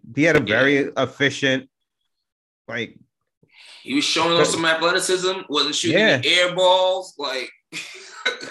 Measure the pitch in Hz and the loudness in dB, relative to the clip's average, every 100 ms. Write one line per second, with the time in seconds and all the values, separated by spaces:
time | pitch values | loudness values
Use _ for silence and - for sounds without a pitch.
0 | 113 117 160 151 107 110 135 143 110 - | -8 0 2 4 2 2 2 2 0 -2
1 | 131 - 139 131 139 131 131 _ _ _ | -4 0 -2 0 -2 -2 -4 _ _ _
2 | _ _ _ _ _ _ - 117 113 - | _ _ _ _ _ _ -12 -10 -10 -14
3 | _ _ _ _ _ _ - - - 139 | _ _ _ _ _ _ -20 -18 -6 -2
4 | - 170 165 170 143 165 165 160 170 185 | 0 0 2 2 2 2 0 0 0 0
5 | 185 185 180 185 - 147 143 151 175 170 | 0 0 -2 -4 -4 -2 -2 -2 0 2
6 | 214 135 135 175 180 175 185 185 185 185 | 4 2 2 2 2 2 4 4 2 -2
7 | - - 139 131 120 - _ - - - | -6 -10 -8 -8 -10 -16 _ -14 -14 -16
8 | - - - - - | -20 -10 -8 -8 -6